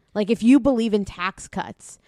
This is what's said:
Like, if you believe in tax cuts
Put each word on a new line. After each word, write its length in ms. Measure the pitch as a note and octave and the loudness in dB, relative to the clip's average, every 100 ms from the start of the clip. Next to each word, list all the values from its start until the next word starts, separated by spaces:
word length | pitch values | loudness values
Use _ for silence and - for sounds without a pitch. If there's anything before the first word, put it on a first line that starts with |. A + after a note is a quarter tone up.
| _ | _
Like, 160 | G#3 G3+ | -4 -2
if 140 | A#3 | 0
you 160 | A3+ C#4 | 4 4
believe 340 | A#3+ A#3+ A3+ | 4 0 0
in 120 | G#3 F#3+ | -2 -4
tax 420 | - F#3 - - | -6 -8 -8 -12
cuts 500 | G3 - - - - | -12 -12 -14 -20 -20